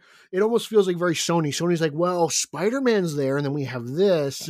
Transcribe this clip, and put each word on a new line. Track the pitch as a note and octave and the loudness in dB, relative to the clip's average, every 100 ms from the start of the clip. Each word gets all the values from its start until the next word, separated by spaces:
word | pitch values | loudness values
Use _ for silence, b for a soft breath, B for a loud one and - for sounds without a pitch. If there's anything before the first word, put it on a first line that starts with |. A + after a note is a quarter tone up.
| b b b | b b b
it | F#3 | 0
almost | A3 A#3 - | 2 0 2
feels | A3 F#3 | 2 4
like | F3 | 2
very | F3 D#3+ | 0 0
Sony. | - E3+ D3+ | 0 0 0
Sony's | - F3 E3+ | 0 0 0
like, | E3 | 0
"Well, | D3 F3 F3 D#3+ | 0 -2 2 0
Spider-Man's | - - D3 G3+ C4+ B3+ G#3 F3 D3 | 0 -4 -2 -2 0 2 2 0 -2
there, | C3+ C#3+ | 0 0
and | |
then | C#3+ | -2
we | D3 | -4
have | B2+ B2 A#2+ | -6 -8 -6
this." | D3 G3+ E3 C#3 - | 0 2 2 0 -6